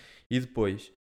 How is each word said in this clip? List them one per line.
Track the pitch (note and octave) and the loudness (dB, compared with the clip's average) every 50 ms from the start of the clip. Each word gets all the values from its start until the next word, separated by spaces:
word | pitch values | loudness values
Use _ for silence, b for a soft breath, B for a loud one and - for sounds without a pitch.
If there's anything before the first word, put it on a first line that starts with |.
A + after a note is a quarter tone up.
| B B B B B B | B B B B B B
E | B2 B2+ | -2 -2
depois, | B2+ B2 - A#2 G#2+ G2 G2 G#2 - - _ _ _ _ | -2 -2 0 0 2 2 0 -2 -8 -14 _ _ _ _